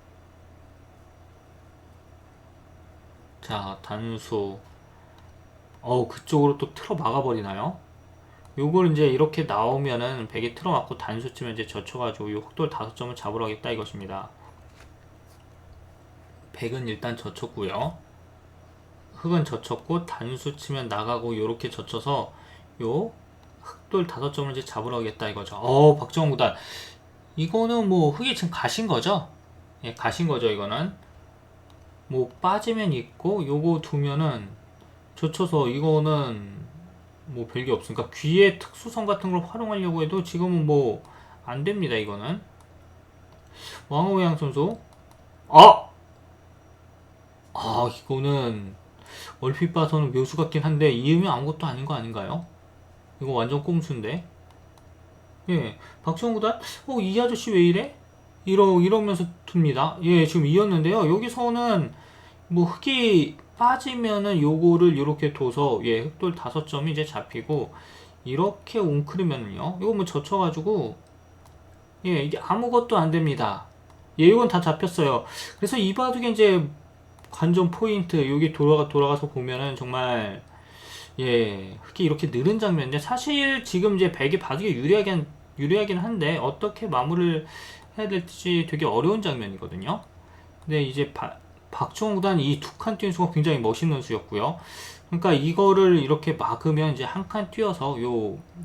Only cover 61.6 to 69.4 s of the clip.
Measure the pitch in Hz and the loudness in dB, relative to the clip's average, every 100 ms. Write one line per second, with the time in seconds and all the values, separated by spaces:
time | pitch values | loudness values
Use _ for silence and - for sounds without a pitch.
61.6 | 240 196 123 - - - - - - 175 | 2 0 0 -8 -20 -20 -20 -20 -2 0
62.6 | 170 - 269 262 233 180 131 - - - | 2 0 -2 2 4 4 4 -4 -14 0
63.6 | 240 254 269 247 226 208 202 180 147 160 | 2 2 -2 -4 -2 0 0 2 2 4
64.6 | 175 170 175 143 143 147 151 147 127 123 | 4 6 6 4 0 -2 -2 -2 -2 0
65.6 | 139 110 117 113 117 - 185 175 123 160 | 0 0 0 -2 -2 -6 -4 -4 -6 -6
66.6 | 151 143 156 151 156 - - 117 113 151 | -6 -4 -4 -4 -4 -8 -10 -10 -4 -4
67.6 | 117 - - - - - 123 135 202 202 | -4 -12 -20 -20 -20 -16 -6 -2 -2 -2
68.6 | - 233 180 143 143 180 180 131 | -6 -2 0 0 -2 -2 -2 -2